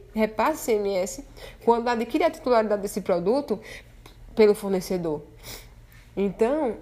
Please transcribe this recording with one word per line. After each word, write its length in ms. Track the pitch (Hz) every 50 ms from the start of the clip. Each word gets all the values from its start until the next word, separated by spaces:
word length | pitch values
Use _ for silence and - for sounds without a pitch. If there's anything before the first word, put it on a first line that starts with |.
| - - -
repassa 580 | 220 220 214 214 - 226 302 311 311 - 254
I 20 | 220
C 40 | 208
M 140 | 202 196 196
S 280 | 185 190 208 - - 277 - - - - - - - -
quando 240 | 233 233 233 233 247
adquire 360 | 240 220 233 233 - 311 359
a 60 | 320
titularidade 520 | 320 - - 254 247 220 220 202 208 202
desse 180 | 190 202 - 208
produto 600 | 180 - 190 175 175 196 247 285 285 - 208 - - - - - - - - - - - - - - - -
pelo 200 | - 214 208 202
fornecedor. 680 | - 202 196 190 185 180 - 190 180 170 160 151 151 - - - - - - - - - - - - - - - - - - - 190
Então, 580 | 196 202 180 - 220 240 285 320 294 233 202 -